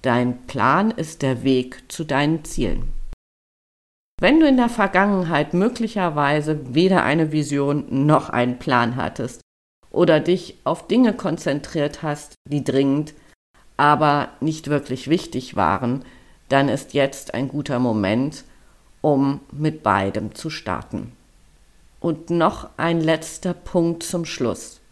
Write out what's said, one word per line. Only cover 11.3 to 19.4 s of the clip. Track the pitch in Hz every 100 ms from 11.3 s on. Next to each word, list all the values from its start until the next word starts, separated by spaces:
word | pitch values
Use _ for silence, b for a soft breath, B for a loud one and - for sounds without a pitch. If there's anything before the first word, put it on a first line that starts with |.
| 160 - 143 - 160 147 -
hast, | 160 147 - - -
die | 147
dringend, | 143 135 139 143 151 - b b _ b b -
aber | 147 147 151 143 131 -
nicht | 156 156 -
wirklich | 147 143 131 -
wichtig | 165 - 127 127 -
waren, | 85 95 123 135 B B B B _
dann | 135 139
ist | 135 -
jetzt | 143 135 - -
ein | - 135
guter | 147 143 123
Moment, | 127 110 98 113 143 - - b b b b _
um | 151 139 139 139